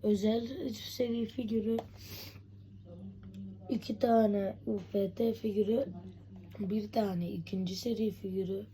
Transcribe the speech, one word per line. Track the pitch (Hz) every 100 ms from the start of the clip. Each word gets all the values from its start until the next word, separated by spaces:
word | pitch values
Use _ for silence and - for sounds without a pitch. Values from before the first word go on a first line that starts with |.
özel | 214 208 214 226 233 269 262
seri | 214 - - 240 233 226
figürü, | - 220 226 214 226 - - - - - - - - - - 87 87 98 - - - - - -
iki | 226 - 220
tane | 240 226 214 202 196 - -
U | 208
F | 170 202 196 -
D | 233
figürü, | 226 220 202 202 233 269 - 185 - - - - -
bir | 190 214 208
tane | 226 208 175 175
ikinci | 202 165 190 185 190
seri | 240 214 220
figürü | - 196 190 185 196 214